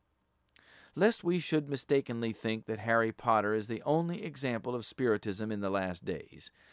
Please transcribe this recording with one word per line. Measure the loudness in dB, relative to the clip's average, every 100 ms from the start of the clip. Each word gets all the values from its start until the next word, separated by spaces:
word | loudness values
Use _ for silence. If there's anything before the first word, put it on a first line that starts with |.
| _ _ _ _ _ _ -20 -20 -14 2
Lest | 2 4
we | 2 0
should | 2 0 0
mistakenly | -4 2 2 2 -2 -4
think | -2 -2 -4 -4
that | -6
Harry | 2 2 2
Potter | 0 2 4 4
is | 0 -2
the | -4
only | 0 2 2 -4
example | -8 -6 -4 -2 -2 -4
of | -6
spiritism | 0 2 2 0 -4 -4
in | -2
the | 0
last | 0 -2 -4
days, | -4 -6 -8 -16 -20 -20 _